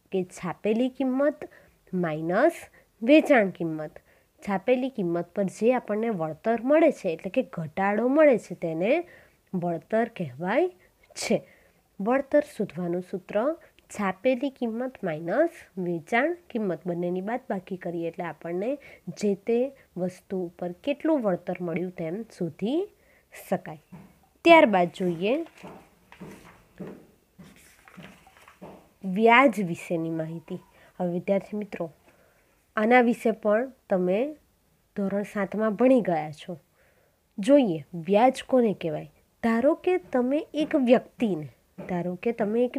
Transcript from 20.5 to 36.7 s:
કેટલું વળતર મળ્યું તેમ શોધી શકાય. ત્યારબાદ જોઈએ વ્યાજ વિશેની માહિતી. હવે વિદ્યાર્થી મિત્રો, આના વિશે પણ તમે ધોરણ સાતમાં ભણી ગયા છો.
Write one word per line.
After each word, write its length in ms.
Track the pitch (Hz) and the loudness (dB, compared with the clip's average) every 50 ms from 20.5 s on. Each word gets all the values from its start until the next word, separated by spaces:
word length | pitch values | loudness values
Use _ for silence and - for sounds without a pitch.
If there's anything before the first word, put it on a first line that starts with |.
| 180 - 180 175 175 - - | -8 -10 -10 -10 -10 -8 -6
કેટલું 360 | - 294 285 - 320 320 285 233 | -6 -4 -2 0 0 0 2 2
વળતર 320 | 208 180 170 - - 180 - | 0 -2 -2 -4 -6 -8 -6
મળ્યું 340 | 180 175 165 175 175 185 180 - | -6 -4 -4 -4 -6 -6 -6 -8
તેમ 180 | 170 160 170 214 233 - | -6 -6 -6 -8 -10 -12
શોધી 500 | - - 185 165 147 - 190 214 277 330 392 415 - _ _ _ _ _ _ _ - | -8 -8 -8 -8 -6 -6 -4 -2 -2 -2 -4 -6 -10 _ _ _ _ _ _ _ -20
શકાય. 500 | - - - 196 175 - - 156 - _ _ - - - - _ _ _ _ _ _ - | -20 -6 -6 -6 -6 -6 -10 -16 -16 _ _ -20 -20 -20 -20 _ _ _ _ _ _ 6
ત્યારબાદ 440 | 330 330 330 311 247 202 185 175 170 - | 8 8 10 8 8 6 2 2 0 0
જોઈએ 400 | - 190 180 175 160 180 208 254 311 330 - - - - - - - - _ _ _ _ _ - - - - - - - - - - _ _ _ - - - - - - _ _ _ _ _ _ - - - - - - - - _ _ - - - 170 - - - _ - _ _ - - - _ - - - - - _ _ _ - | -2 -2 -2 -2 -2 -2 -2 -2 -2 -4 -8 -14 -20 -20 -20 -20 -20 -20 _ _ _ _ _ -20 -20 -18 -18 -18 -20 -20 -20 -20 -20 _ _ _ -16 -16 -16 -16 -18 -20 _ _ _ _ _ _ -20 -20 -20 -20 -20 -20 -20 -20 _ _ -20 -20 -20 -20 -20 -20 -20 _ -20 _ _ -20 -20 -20 _ -20 -20 -20 -20 -20 _ _ _ -8
વ્યાજ 600 | 190 180 190 220 226 233 240 269 277 220 208 208 | -4 0 4 6 8 8 8 8 6 4 2 -2
વિશેની 520 | 165 170 - - - 180 165 165 165 165 160 | -4 -4 -8 -6 -6 -4 -4 -4 -4 -4 -6
માહિતી. 420 | 160 160 165 165 - - 185 175 - _ _ _ - - _ - | -6 -6 -8 -12 -12 -12 -14 -14 -14 _ _ _ -20 -20 _ -6
હવે 140 | 185 180 170 | -6 -4 -4
વિદ્યાર્થી 480 | 180 175 - 196 196 190 - - 208 208 | -4 -2 -2 -2 -2 -2 -4 -8 -10 -8
મિત્રો, 240 | 202 - - 170 160 - _ _ _ _ _ _ _ _ _ _ _ _ _ _ _ _ 220 | -10 -8 -10 -10 -10 -10 _ _ _ _ _ _ _ _ _ _ _ _ _ _ _ _ -2
આના 260 | 214 226 240 254 240 233 | 2 4 6 6 6 4
વિશે 240 | 233 - - 226 214 220 - | 2 0 0 -2 -2 0 0
પણ 260 | 214 208 220 247 269 254 _ _ - | 0 0 0 0 -4 -10 _ _ -2
તમે 280 | 202 185 180 180 185 208 254 294 311 294 _ _ _ _ _ _ _ _ _ _ _ | -2 0 2 0 0 0 -2 -4 -6 -10 _ _ _ _ _ _ _ _ _ _ _
ધોરણ 280 | - 202 190 196 202 208 196 | -6 -4 -2 -2 -4 -6 -6
સાતમાં 480 | - 214 196 180 - 196 220 220 208 175 | -4 -6 -6 -4 -4 -2 -2 -2 0 2
ભણી 240 | 247 254 269 254 190 180 | 4 6 6 4 4 2
ગયા 240 | 170 156 151 156 151 - | -2 -2 -4 -6 -10 -14
છો. 160 | - - 180 151 - _ | -14 -14 -14 -14 -16 _